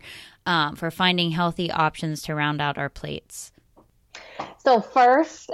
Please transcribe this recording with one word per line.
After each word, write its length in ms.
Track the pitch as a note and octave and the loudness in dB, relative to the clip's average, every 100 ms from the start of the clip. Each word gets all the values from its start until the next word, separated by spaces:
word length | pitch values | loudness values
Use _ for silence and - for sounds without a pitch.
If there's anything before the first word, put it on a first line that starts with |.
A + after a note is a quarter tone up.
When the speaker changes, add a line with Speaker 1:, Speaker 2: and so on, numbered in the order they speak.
| - - - _ - | -10 -20 -20 _ -2
Speaker 1:
um, 320 | E3+ D3 - | 0 0 -4
for 140 | E3 | -8
finding 400 | - F#3 F3+ E3+ | 0 0 2 0
healthy 380 | E3 F3 E3 E3+ | 0 -2 -2 -4
options 520 | - D#3 - D#3+ D3+ | 0 -2 -2 -8 -6
to 140 | - D3+ | -6 -2
round 260 | D3 D3+ | -2 -2
out 160 | D3 C#3+ | -4 -4
our 120 | C#3+ | -8
plates? 640 | - D3+ C#3+ - - - _ _ _ _ _ _ - - - - - | -8 -10 -10 -12 -20 -20 _ _ _ _ _ _ -20 -18 -16 -16 -2
Speaker 2:
So 200 | - A#3 | 4 4
first, 720 | - C4+ B3 C4 D#4+ - - | 4 4 6 6 2 -6 -8